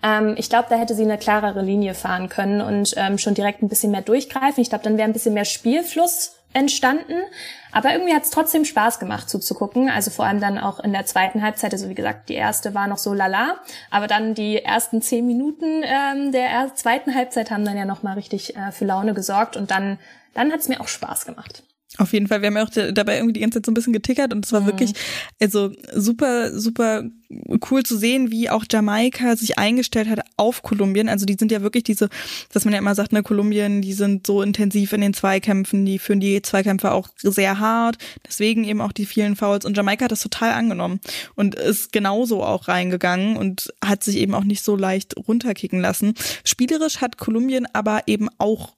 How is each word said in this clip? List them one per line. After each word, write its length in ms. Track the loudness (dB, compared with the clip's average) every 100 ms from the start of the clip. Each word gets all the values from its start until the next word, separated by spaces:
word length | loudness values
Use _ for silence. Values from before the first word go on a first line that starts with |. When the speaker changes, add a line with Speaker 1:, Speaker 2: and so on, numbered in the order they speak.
Speaker 1:
Ähm, 320 | 2 2 2 0
ich 120 | 2
glaub, 180 | 2 2
da 80 | 0
hätte 180 | 0
sie 100 | 0
eine 140 | 2 0
klarere 440 | 2 2 2 0
Linie 320 | 0 2 0
fahren 340 | -2 -4 -4 -4
können 320 | -2 0 0
und, 360 | 0 0 0 0
ähm, 200 | 0 0
schon 160 | 0
direkt 300 | 2 0 0
ein 60 | -2
bisschen 220 | 0 0
mehr 100 | 0
durchgreifen. 600 | 2 0 2 0 0 2
Ich 100 | 0
glaub, 120 | 0
dann 140 | 0 2
wäre 100 | 2
ein 60 |
bisschen 220 | 0 0 0
mehr 100 | -2
Spielfluss 880 | -2 0 0 0 0 2 2 -6 -10 _ 0
entstanden. 580 | 2 2 2 0 -2 -6 -6 -10 -18 -18 -4
Aber 200 | 0 2
irgendwie 220 | 2 2
hat's 160 | 2 2
trotzdem 340 | 0 2 2 2
Spaß 340 | 2 2 0
gemacht 280 | -4 -6 -4
zuzugucken. 640 | -6 -4 -4 -2 2 2
Also 220 | 2 -2
vor 140 | 0 0
allem 140 | 2
dann 200 | 0 -2
auch 200 | -4 -4
in 140 | -2
der 140 | -2 0
zweiten 340 | 0 0 0
Halbzeit. 320 | -2 -2 -4
Also 160 | -4 -6
wie 60 | -6
gesagt, 340 | -6 -6 -8
die 60 | -4
erste 400 | -2 -2 -4 -4
war 100 | -2
noch 140 | -2
so 160 | -2 0
lala. 400 | 0 0 -2 -4 -10 -20 -4
Aber 160 | -2 0
dann 300 | 0 0 -2
die 220 | -2 -2
ersten 440 | 0 0 0 -2
zehn 240 | 0 0 0
Minuten, 560 | 0 -2 -2 -2 -2
ähm, 480 | 0 0 0 -2 0
der 140 | 0 0
er-, 300 | 0 -2 -2
zweiten 400 | 0 0 0 -2
Halbzeit 340 | -2 -2 -4
haben 160 | -2 -2
dann 100 | -2
ja 100 | -4
nochmal 280 | -6 -6
richtig, 420 | -8 -6 -8 -8 -10
äh, 160 | -10
für 140 | -4 -2
Laune 300 | 0 0 -2
gesorgt. 420 | 0 0 0 -2
Und 140 | -2
dann, 260 | -2 -2 -6 -10 -20 _ -2
dann 160 | 0
hat's 160 | 0 -2
mir 100 | -4
auch 80 | -4
Spaß 380 | -8 -6 -8 -8
gemacht. 380 | -14 -18 -20 _ _ _ -2
Speaker 2:
Auf 120 | 2
jeden 140 | 2 2
Fall. 140 | 2
Wir 60 | 2
haben 100 | 0
ja 60 |
auch 80 | 0
d-, 200 | 0 0
dabei 260 | 0 2 2
irgendwie 160 | 2
die 60 | 2
ganze 200 | 0 0
Zeit 80 | 0
so 40 |
ein 40 | 0
bisschen 180 | 2
getickert 400 | 0 0 0 2
und 100 | 0
es 80 | 0
war 100 | 2
Speaker 1:
Mhm. 40 | 2
Speaker 2:
wirklich, 280 | 2 0 0 -6 -8 -10 0
also 300 | 2 2 0 -4 -6
super, 680 | 0 0 2 2 2 0 -2
super 440 | -4 0 2 2 -4 -12 _ -16 -2 -2 2
cool 140 | 2
zu 120 | 2 0
sehen, 360 | 2 2 2
wie 180 | 0 0
auch 160 | 0 2
Jamaika 680 | 2 2 2 0 2 0 2
sich 240 | 0 0
eingestellt 500 | 2 2 2 0 0
hat 120 | -2 -4 _
auf 280 | 0 0
Kolumbien. 440 | -2 0 2 2 2
Also 200 | 2 0
die 80 | 2
sind 160 | 2
ja 100 | 2
wirklich 220 | 0 0
diese, 260 | 0 0 0 -2 -12 -12 -4
dass 140 | 0 2
man 80 |
ja 60 | 2
immer 160 | 2 0
sagt, 180 | 2
ne, 80 | 0
Kolumbien, 640 | 2 2 2 2 2 0
die 100 | -2
sind 320 | 0 0 0 2
so 160 | 2
intensiv 500 | 2 2 2 2 0
in 80 | 2
den 120 | 0
Zweikämpfen, 720 | 2 2 2 2 0 2 2 2
die 140 | 0
führen 200 | 0 2
die 220 | 2 0
Zweikämpfe 520 | 0 0 2 2 2
auch 160 | 0 -2 _
sehr 440 | 0 2 2 2
hart, 400 | 2 2 0 -2 -10 -18 -14
deswegen 360 | 0 2 2
eben 180 | 0 0
auch 100 | -2
die 140 | -4 -4
vielen 300 | 0 0 2
Fouls. 280 | 2 0
Und 140 | 0 0
Jamaika 280 | 0 2 0
hat 60 |
das 100 | -2
total 320 | -4 -2 0
angenommen 460 | 2 0 0 -2 -4 -8 -12 -12 0
und 180 | 0
ist 400 | 2 0 0 0
genauso 480 | -2 0 0 0 0
auch 260 | 0 -2 0
reingegangen 680 | -2 0 0 0 0 0 0
und 340 | -2 -4 -10 -6 -2
hat 180 | 0
sich 140 | 0 0
eben 160 | 0
auch 120 | 0 0
nicht 180 | 0
so 120 | 0 0
leicht 400 | 0 -2 -4 -10
runterkicken 640 | 0 0 0 -4 -2 -2
lassen. 360 | 0 0 0 0 -4 -6
Spielerisch 580 | -4 0 2 2 0 -2
hat 180 | -4 -4
Kolumbien 480 | -2 0 2 0 -2
aber 280 | -2 0 0 0
eben 220 | 0 0 _
auch 340 | 0 0 -4